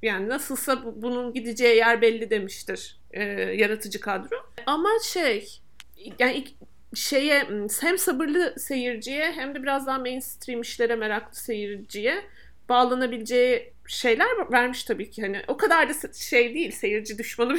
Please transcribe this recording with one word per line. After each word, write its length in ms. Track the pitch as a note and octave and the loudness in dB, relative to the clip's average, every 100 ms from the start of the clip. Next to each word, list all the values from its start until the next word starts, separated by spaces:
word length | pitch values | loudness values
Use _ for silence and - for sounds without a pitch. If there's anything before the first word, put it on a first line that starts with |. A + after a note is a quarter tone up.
Yani 280 | A3 F#3+ G3+ | -2 -2 -2
nasılsa 540 | D4 - C4 - C4 A#3 | -4 -4 -6 -2 -2 -2
bu, 160 | G#3+ | -6
bunun 320 | A#3 B3 B3 | -4 -4 -4
gideceği 440 | B3 A#3 A3 A#3+ A3+ | -6 -6 4 6 8
yer 240 | A3+ A#3 | 6 6
belli 280 | A3+ A3+ G#3+ | 6 4 0
demiştir, 680 | G#3+ G3 - - - - - - | -2 -2 -10 -8 -8 -10 -16 -14
e, 120 | - G#3 | -6 -4
yaratıcı 680 | G3+ F#3+ F#3+ G#3 G#3+ G#3+ G#3 | -2 -2 2 2 0 -6 -8
kadro. 360 | G3+ F#3+ G3+ A#3 - - C4 | -4 -6 -4 -8 -10 -10 -2
Ama 240 | D4+ F#4 A4+ | 0 2 2
şey, 560 | - F#4 D4+ G#3+ A#3 - - - - - G3+ - | 0 0 0 0 -4 -18 -20 -20 -20 -18 -14 0
yani 140 | B3 C#4+ | 0 0
ilk, 120 | C4+ - - - - - | -6 -14 -20 -20 -14 -8
şeye, 480 | - C#4+ D4 C#4+ C4 G#3 G#3 - | 0 2 4 4 2 -2 -2 0
hem 160 | D#4+ F#4 | 0 2
sabırlı 580 | - C4 D#4 D#4+ E4 - | 0 0 0 2 0 -2
seyirciye 760 | - C4+ B3 A3+ A#3 C#4 E4+ | -6 -2 -2 -4 -6 -2 -2
hem 240 | E4 C4+ C#4+ | -2 -8 -6
de 80 | |
biraz 240 | C4+ C4+ C4+ | -2 -2 0
daha 100 | C4 | -2
mainstream 600 | B3+ B3+ - - - A#3+ | -2 -6 -8 -12 -8 -6
işlere 340 | A#3 - A#3 A#3 | -6 0 0 2
meraklı 400 | G#3+ G#3+ - - | -2 -4 -6 -14
seyirciye 840 | - G#3+ G3+ G3+ G#3+ G#3 A3 F4+ G#4 - - - - | -6 -6 -4 -8 -10 -4 -2 -2 -6 -18 -20 -16 2
bağlanabileceği 1040 | B3 B3 B3+ B3+ A#3 A3 B3 B3+ B3 - - - | 4 6 4 0 -2 0 4 4 4 -2 -18 -12
şeyler 640 | - B3 A3+ G#4+ A#4+ D#4+ | -2 2 4 4 2 2
vermiş 320 | A#3+ B3 B3+ | 2 2 -2
tabii 280 | - A3+ G#3+ | -4 -4 -6
ki. 100 | - | -6
Hani 200 | G3+ G3 - | -6 -6 -4
o 100 | C#4+ | 0
kadar 320 | G#4+ E4 C#4 | 4 4 4
da 40 | |
se-, 360 | D4 - - - | 0 -8 -10 0
şey 240 | B3+ A#3+ | 2 2
değil, 180 | C#4+ C#4+ | 0 -6
seyirci 460 | - F#3+ G#3+ G#3+ G#3+ | -4 -2 -2 -4 -8
düşmanı 360 | A#3 - A#3+ | -8 -2 0